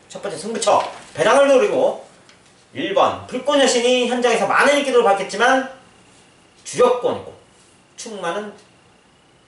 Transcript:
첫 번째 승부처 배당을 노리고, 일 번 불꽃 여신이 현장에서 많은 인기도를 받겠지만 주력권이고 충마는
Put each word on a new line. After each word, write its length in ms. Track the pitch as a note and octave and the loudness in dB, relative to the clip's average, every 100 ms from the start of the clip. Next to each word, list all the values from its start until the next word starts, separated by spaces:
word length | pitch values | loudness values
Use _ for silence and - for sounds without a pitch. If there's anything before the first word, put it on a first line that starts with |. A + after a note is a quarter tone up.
| _ | _
첫 120 | - | -14
번째 140 | E3+ E3 | -12 -10
승부처 560 | G#3+ A3 - - - - - | -10 -4 0 0 0 -10 -14
배당을 340 | - G3 C4+ C#4 | -2 2 4 6
노리고, 600 | B3+ G3+ C#3 - - - _ _ _ _ _ _ | 4 2 0 0 -2 -12 _ _ _ _ _ _
일 220 | A#2+ F#3+ G3 | -10 -2 0
번 320 | - - - | 0 -2 -10
불꽃 320 | B3+ C#4+ D4 | -6 -2 2
여신이 480 | B3+ B3 B3 B3+ A#3 | 2 2 2 0 0
현장에서 400 | B3 A#3+ G3+ G3 | 0 0 0 0
많은 320 | G3+ B3+ C#4+ | 2 2 2
인기도를 240 | C4+ A#3+ | 2 2
받겠지만 680 | G#3 F#3 F3+ G3 B3+ C4 - - _ _ _ _ _ _ _ _ | 4 0 -2 0 2 2 -2 -12 _ _ _ _ _ _ _ _
주력권이고 720 | - F3+ B3 - - G2+ - - _ _ _ _ _ - | -10 0 2 2 -2 -6 -10 -20 _ _ _ _ _ -18
충마는 540 | A3+ G3+ E3+ G3+ G#3 - _ _ _ _ _ _ _ _ | -14 -10 -8 -8 -10 -16 _ _ _ _ _ _ _ _